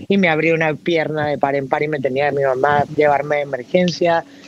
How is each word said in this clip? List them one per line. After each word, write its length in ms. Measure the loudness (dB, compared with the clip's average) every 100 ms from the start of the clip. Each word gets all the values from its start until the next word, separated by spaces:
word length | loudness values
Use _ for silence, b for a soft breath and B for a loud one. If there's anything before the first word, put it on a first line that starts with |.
| -2
y 100 | 2
me 100 | 2
abría 260 | 2 2
una 200 | 2 0
pierna 540 | -2 -2 0 0 -2 -2
de 100 | -2
par 160 | 0
en 140 | -2 -2
par 140 | -2
y 40 | -2
me 120 | -2
tenía 320 | -2 0 0
mi 100 | 0
mamá 420 | 0 0 2 2 0 2
llevarme 400 | 2 2 0 -4
de 60 |
emergencia 840 | -4 -8 -2 0 0 0 0 0 B B